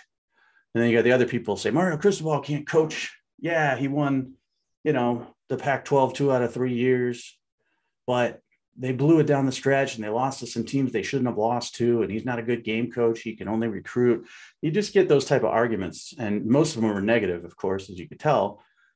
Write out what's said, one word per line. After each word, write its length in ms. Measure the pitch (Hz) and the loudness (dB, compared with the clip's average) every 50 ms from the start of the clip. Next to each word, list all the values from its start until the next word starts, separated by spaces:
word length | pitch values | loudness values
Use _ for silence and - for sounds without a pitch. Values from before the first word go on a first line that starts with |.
| - _ _ _ _ _ _ _ _ _ _ _ _ _ - | -20 _ _ _ _ _ _ _ _ _ _ _ _ _ -2
And 80 | 113 120 | 0 2
then 80 | 120 | 4
you 60 | 113 | 4
got 80 | 117 113 | 4 4
the 80 | 120 127 | 6 6
other 140 | 127 123 | 4 4
people 300 | - - 120 - - 101 | 2 0 -4 -4 -4 -4
say, 140 | 101 - 107 | -2 -2 -2
"Mario 280 | 107 156 185 185 160 151 | 0 0 0 0 0 2
Cristobal 420 | - 202 185 147 156 160 151 139 | 2 2 2 2 -2 -2 -2 -2
can't 260 | 135 - 147 147 147 | -2 -4 -6 -6 -4
coach. 460 | - - 160 160 156 - - - - - - _ _ _ - | 0 2 2 2 2 0 -8 -10 -10 -12 -16 _ _ _ -8
Yeah, 380 | - 165 170 160 151 143 131 | -6 -2 0 2 2 2 0
he 100 | 123 139 | 0 -2
won, 460 | 135 139 147 147 143 139 135 131 131 - _ _ _ _ _ _ _ _ _ - | -2 0 0 0 0 0 -2 -2 -6 -12 _ _ _ _ _ _ _ _ _ -2
you 120 | 151 151 | 0 0
know, 320 | 127 120 120 123 117 117 - - _ _ - | 2 2 0 0 -2 -4 -10 -20 _ _ -8
the 80 | 135 123 | -8 -4
Pac-twelve 560 | - 147 135 127 - - 147 139 131 123 - | -2 -2 -2 -2 -2 0 2 2 2 2 0
two 180 | - 143 139 131 | 0 0 2 2
out 100 | 127 120 | 2 0
of 120 | 117 117 | 0 -2
three 180 | 123 127 127 123 | -2 -4 -2 -2
years, 640 | 117 123 127 127 123 123 123 120 120 - - - _ _ _ _ _ _ _ _ _ _ _ _ _ - | 0 2 2 2 2 0 -2 -4 -6 -10 -20 -20 _ _ _ _ _ _ _ _ _ _ _ _ _ -4
but 340 | - 123 123 120 117 - - _ _ _ _ _ _ _ 117 | -2 0 2 0 0 -2 -6 _ _ _ _ _ _ _ -8
they 140 | 123 127 131 | -6 -4 -2
blew 280 | 123 139 151 165 160 | 0 4 4 6 6
it 60 | 147 | 6
down 180 | - 143 139 135 | 4 2 2 2
the 80 | 135 131 | 0 -2
stretch 420 | - - 135 139 139 139 131 127 | 0 0 2 2 2 2 0 -4
and 100 | 113 107 | -8 -6
they 40 | 107 | -4
lost 320 | 107 117 127 135 127 - | -2 -2 -2 -2 -4 -6
to 60 | 123 | -10
some 180 | 113 - 120 110 | -8 -6 -6 -6
teams 260 | - - 135 135 123 | -2 0 0 0 0
they 120 | - 110 95 | 0 -2 -4
shouldn't 260 | - - 139 123 123 | -2 -2 -2 -2 0
have 80 | 110 | 0
lost 380 | 104 107 113 120 120 117 - - | 0 0 0 0 0 -4 -6 -6
to. 260 | - 120 120 120 117 104 | -2 0 2 2 2 2
And 80 | 95 | 0
he's 140 | 98 110 - | -2 -4 -4
not 140 | 131 123 117 | -4 -6 -4
a 40 | 113 | -2
good 220 | 117 120 117 - | -2 -4 -4 -2
game 260 | 107 110 113 120 113 | -4 -2 -2 -2 -4
coach. 300 | - 120 120 117 113 117 | -2 0 0 0 0 -2
He 160 | - 113 110 | -6 -10 -10
can 120 | - 95 98 | -8 -6 -4
only 200 | 107 110 117 117 | -2 -2 -2 -2
recruit." 580 | 104 95 - - - 123 123 123 117 - - - - - - - _ - - | -4 -6 -10 -6 -2 2 2 4 2 2 -2 -10 -20 -20 -20 -20 _ -6 -4
You 80 | 151 | -2
just 220 | 160 208 202 208 - | 0 0 -2 0 2
get 160 | 196 185 - | 2 4 4
those 160 | 151 139 131 | 4 2 4
type 180 | - 147 123 104 | 2 0 2 2
of 80 | - | 2
arguments. 640 | - 113 120 120 113 95 92 85 - - - - - - | 2 2 2 0 0 -2 -4 -6 -8 -12 -16 -16 -10 -6
And 280 | 117 101 104 104 - | -4 -2 -2 -2 0
most 300 | 107 123 143 160 151 - | 2 4 4 4 2 0
of 60 | 117 110 | 0 0
them 80 | 110 | 0
are 100 | 104 101 | 0 0
negative, 440 | 98 107 117 120 104 92 87 85 87 | 0 2 2 2 2 0 -4 -4 -8
of 120 | 87 - | -12 -14
course, 340 | - - 95 95 98 95 101 | -6 -4 -4 -4 -4 -6 -10
as 80 | 98 87 | -14 -14
you 100 | 82 76 | -14 -14
could 120 | - - | -12 -4
tell. 420 | - 151 143 113 98 101 101 - _ _ _ _ _ _ _ | 0 0 2 2 2 -2 -4 -10 _ _ _ _ _ _ _